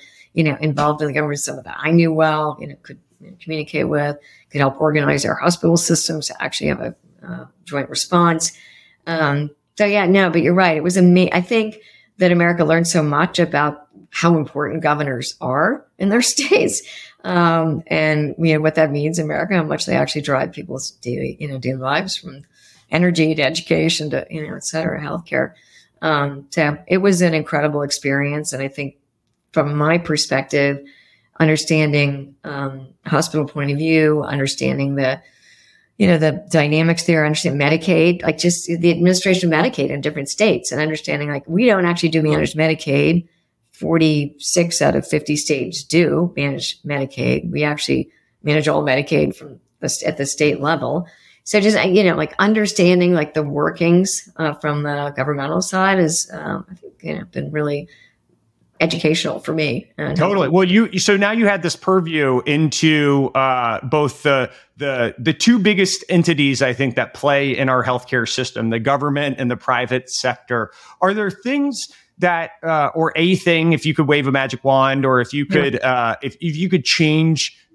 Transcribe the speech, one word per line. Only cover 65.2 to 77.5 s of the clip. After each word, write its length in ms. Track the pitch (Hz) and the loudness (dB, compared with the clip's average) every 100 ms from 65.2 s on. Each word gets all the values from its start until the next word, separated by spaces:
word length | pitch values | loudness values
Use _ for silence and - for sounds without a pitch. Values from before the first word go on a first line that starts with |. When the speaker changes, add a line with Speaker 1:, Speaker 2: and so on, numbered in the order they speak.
| 131 | -2
Speaker 2:
two 260 | 156 226 240 | 2 4 4
biggest 460 | 202 196 185 - - | 4 4 2 -2 0
entities, 540 | 175 170 147 143 131 | 2 2 2 2 2
I 100 | 131 | 0
think, 220 | 123 139 - | 0 -2 -2
that 180 | 117 | -4
play 420 | - 143 139 139 127 | -2 0 2 0 0
in 120 | 131 | 0
our 140 | 127 | 2
healthcare 440 | 113 123 - 127 113 | 0 -2 -2 -2 0
system, 420 | - 123 117 113 | -4 -4 -4 -2
the 100 | 117 | -2
government 560 | 113 143 147 143 143 127 | 0 0 0 -2 -2 -2
and 120 | 123 | -4
the 60 | 120 | -4
private 540 | - 123 123 127 - | -2 -2 0 -4 -4
sector. 640 | - 127 120 - 120 107 - - - | -4 -4 -4 -4 -4 -4 -10 -20 -2
Are 140 | 190 | 0
there 160 | 208 202 | 0 -4
things 580 | - 247 285 285 233 - - _ - | -4 -4 -2 -2 -6 -12 -18 _ -2
that, 340 | 175 170 165 - | 0 0 -4 -8
uh, 280 | 165 156 143 | -2 0 0
or 180 | 165 160 160 | 0 -2 2
a 200 | 175 185 | 2 2
thing, 360 | 175 165 165 | 2 2 2
if 140 | 165 156 | 0 0
you 80 | |
could 140 | 151 147 | 0 2
wave 180 | 147 135 | 2 2
a 60 | |
magic 320 | 135 135 127 | 0 -2 -2
wand, 420 | 135 135 131 139 135 | 0 2 2 2 2
or 140 | 127 | 2
if 120 | 117 | 0
you 140 | 143 143 | -4 0
Speaker 1:
Yeah. 140 | 170 | 0
Speaker 2:
could, 200 | 139 123 | 2 0
uh, 340 | 131 127 117 - | 0 0 0 -2
if, 140 | 135 - | -8 -6
if 160 | 165 151 | -6 -2
you 120 | 185 | 0
could 160 | 180 | 0
change 720 | - - 156 156 160 156 - | 0 0 2 4 2 2 -4